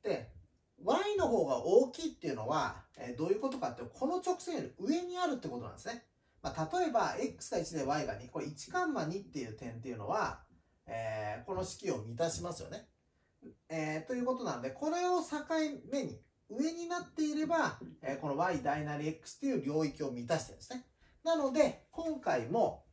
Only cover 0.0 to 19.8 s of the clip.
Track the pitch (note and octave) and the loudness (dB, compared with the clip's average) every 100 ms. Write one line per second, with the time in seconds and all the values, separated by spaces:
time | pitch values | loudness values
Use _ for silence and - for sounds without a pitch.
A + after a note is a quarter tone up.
0 | G#3 - - - - _ _ _ G3 D#4 | 0 -2 -4 -16 -20 _ _ _ 2 2
1 | G#4 G#4 D#4 A3+ C3+ B2 D#3 G3+ C4+ - | 4 2 4 4 4 2 8 8 8 0
2 | D#4+ - - - A2 D#3 - - - - | -6 -4 -6 -4 0 0 0 -4 -16 -12
3 | A#2 B2 E3 G#3+ C4+ B3 D#3+ A#2+ A#2+ - | -10 -2 2 2 2 -2 -4 -4 -12 -2
4 | C#4 F4+ F#4 F4+ - D#4+ - - G3+ D#4+ | 0 0 0 -2 -2 -4 -6 -6 0 0
5 | F4+ F4+ F4+ B3+ - B3 - - - A#3+ | 0 0 0 0 -4 -6 -8 -10 -10 -10
6 | - _ _ _ D3+ C3+ D#3+ F4+ E4+ A#3 | -12 _ _ _ -8 -4 0 2 4 4
7 | F#3 - C4 - - F#3 D#3+ D#3+ C3+ D3+ | 2 2 -2 -4 -4 -2 -2 -2 0 0
8 | G#2+ G#2 A#2+ E3 - - - F4 F4+ C4 | 0 -4 -6 -6 -6 -8 -4 0 2 0
9 | D#3 F#3 G3 D3+ A#2+ G#2+ B2 A2+ B2 A2+ | -2 -4 -6 -6 -6 -6 -8 -8 -8 -6
10 | G2+ G#3 - - - - _ _ - A2+ | -2 0 0 -4 -16 -20 _ _ -8 -6
11 | A2 A2 G#2+ A2 B2 F#3 - - - A#2+ | -4 -4 -4 -6 -4 -4 -4 -4 -4 -4
12 | A2 A#2 E3 D#3+ F3 E3 - G#3+ - _ | -4 -2 -2 0 -6 -8 -8 -10 -12 _
13 | _ _ _ _ - - _ D#3+ D#3 D#3 | _ _ _ _ -20 -20 _ -4 -2 -2
14 | - B3 B3 B3 - - - - D4+ E4+ | -2 0 0 0 0 -2 -4 -2 0 2
15 | F4+ F4+ E4 D4 C#4+ D#4+ D#4 C#4+ F3+ C4+ | 4 2 2 -4 0 2 2 -2 -4 -2
16 | B3 - - _ _ A3 D#4 E4+ E4+ F4 | -2 -6 -18 _ _ 0 0 0 -4 -4
17 | F4 - D4+ D4 D#4 E4 - - E3 - | -4 0 0 2 2 4 2 0 -12 -8
18 | C3+ C#3 C#3+ C#3 F3+ D#3+ B2 D3 D3+ D3 | -6 -4 -2 2 2 2 0 0 0 -2
19 | D#3 D#3 - - C#4 A3+ C#3 D#3 | -2 -4 -10 -4 0 2 2 2